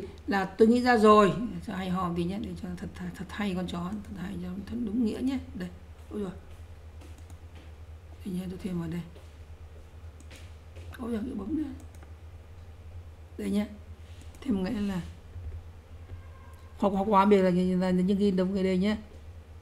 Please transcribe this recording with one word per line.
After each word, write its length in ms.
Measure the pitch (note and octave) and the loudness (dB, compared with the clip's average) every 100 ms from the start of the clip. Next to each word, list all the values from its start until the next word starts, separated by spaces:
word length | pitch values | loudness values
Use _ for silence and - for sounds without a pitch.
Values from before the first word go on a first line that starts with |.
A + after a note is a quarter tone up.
| - - - | 4 -8 0
Là 180 | G3 F#3 | 0 2
"Tôi 220 | - A3 | 8 8
nghĩ 140 | B3 | 8
ra 160 | B3 A#3+ | 8 10
rồi." 360 | G#3+ G#3+ G3+ D#3 A#3 F3 - | 12 12 10 6 -2 -4 -6
Cho 80 | F#3 | -4
hay 140 | F#3 | -2
ho 220 | F3+ F3+ E3+ | 0 0 0
tí 80 | |
nhé, 160 | F3 G3+ | 0 -2
để 80 | A#3 E3+ | -6 -6
cho 60 | F3+ F3 | -8 -8
thật, 100 | F3 - | -8 -8
thật, 100 | F3+ F3 | -8 -8
thật 100 | F#3 | -8
hay 240 | - G#3 F3+ | -2 -2 0
con 120 | F3+ | -2
chó, 240 | F3 F3 G#3 | -4 -4 -6
thật 120 | - F#3+ | -8 -8
hay 120 | F3+ F#3 | -6 -6
cho 60 | F3+ F#3+ G3 | -6 -8 -6
thật 100 | A3+ A3+ | -4 0
đúng 200 | A3+ A3 | 2 2
nghĩa 140 | G#3+ | 2
nhé. 180 | C4 C4 - | 0 -2 -4
Đây, 160 | G#3 F3+ - - - - | -8 -8 -10 -16 -16 -10
ôi 80 | G#3+ | -6
rồi. 120 | G3 - - - - - - - - - - - - - - - - - - - - | -6 -8 -14 -16 -16 -16 -16 -16 -16 -16 -16 -16 -16 -16 -16 -16 -16 -16 -16 -12 -6
Đây 80 | |
nhé, 80 | F3+ F#3 | -6 -6
tôi 100 | F#3 | -6
thêm 160 | F#3+ F3 | -4 -4
vào 100 | E3+ | -4
đây. 120 | E3+ E3 - - - - - - - - - - - - - - - - - - - | -4 -6 -12 -18 -18 -18 -16 -16 -16 -18 -16 -16 -16 -16 -16 -16 -18 -18 -16 -14 -8
Ôi 140 | A#3 | -4
giời, 100 | A3+ - | -4 -4
cái 100 | G3+ | -6
bấm 280 | G3 D#4+ | -4 -2
đây. 100 | C#4 C4 - - - - - - - - - - - - - - - - | -4 -8 -14 -16 -16 -16 -16 -16 -16 -16 -16 -16 -14 -14 -14 -16 -14 -6
Đây 120 | G#3 | 0
nhé. 180 | G3+ G#3 - - - - - - - | 0 0 -6 -14 -16 -16 -16 -16 -6
Thêm 140 | - G3 | -2 0
một 60 | F#3 | 0
cái 80 | |
là 280 | A3 G3+ F#3 - - - - - - - - - - - - - - - - - - | 0 0 -2 -4 -10 -14 -10 -8 -10 -12 -16 -16 -16 -14 -14 -14 -16 -16 -18 -16 0
khó, 80 | G3+ | 2
khó 140 | F#3+ | 2
quá, 220 | G3 G3 G3+ | 6 6 8
bây 140 | G3+ | 8
giờ 40 | |
là, 80 | F#3 | 8
là, 400 | F3+ F#3 F3+ F#3 | 6 4 4 4
là 100 | F#3 | 4
những 160 | F#3 G3 | 4 4
ghi 140 | G3+ | 4
đống 220 | F#3 F#3 G3 | 4 2 2
cái 80 | |
đây 140 | F#3+ F#3 | 2 4
nhé. 200 | G3+ G#3+ - - - - - - | 2 0 -4 -16 -16 -16 -18 -16